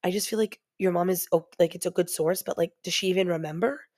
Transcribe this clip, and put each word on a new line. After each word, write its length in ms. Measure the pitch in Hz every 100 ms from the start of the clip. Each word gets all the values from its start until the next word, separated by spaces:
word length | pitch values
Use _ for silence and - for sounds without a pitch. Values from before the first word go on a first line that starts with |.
I 80 | 180
just 160 | 190 -
feel 100 | 220
like 220 | 214 - _ _
your 140 | 185
mom 180 | 175 180
is 160 | 180 -
o-, 160 | 170 165 _
like, 160 | 170
it's 120 | 175 180
a 40 |
good 180 | 185 175
source, 340 | - 160 190
but, 140 | - -
like, 160 | 170 _
does 100 | -
she 140 | - 190
even 180 | 185 180
remember? 540 | 165 160 160 226 285 -